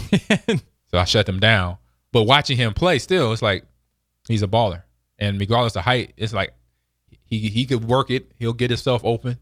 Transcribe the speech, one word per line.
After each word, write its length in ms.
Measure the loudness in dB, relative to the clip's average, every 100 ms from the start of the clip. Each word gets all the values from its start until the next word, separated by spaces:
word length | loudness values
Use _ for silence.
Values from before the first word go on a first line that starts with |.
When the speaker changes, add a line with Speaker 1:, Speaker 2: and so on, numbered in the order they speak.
| -2
Speaker 1:
<laughs> 500 | -2 0 -2 0 -2 -4 _ _
Speaker 2:
So 80 | 0
I 40 | 2
shut 200 | 2 0
them 140 | 2
down. 380 | 2 2 0 -6 _ _ _
But 120 | 2
watching 340 | 4 4 4 0
him 160 | 0 0
play 220 | 0 0
still, 320 | 0 0 2
it's 80 | 0
like 200 | 0 0 -4 _ _ _ _ _ -4
he's 140 | -2
a 40 | 0
baller. 360 | 0 0 -4 -14 _ _ -6
And 220 | -4 -2
regardless 360 | 0 0 0 -2
of 80 |
height, 300 | 0 0 -2 -8
it's 160 | -6
like 200 | -4 -6 -8 _ _ _ _ _ _ -8
he, 120 | -4 -2
he 180 | -2 0
could 180 | -2 0
work 240 | 0 0
it. 220 | -4 -6 -8
He'll 140 | -6
get 180 | -2 -2
himself 300 | -2 0 -2 0
open, 320 | -2 -4 -8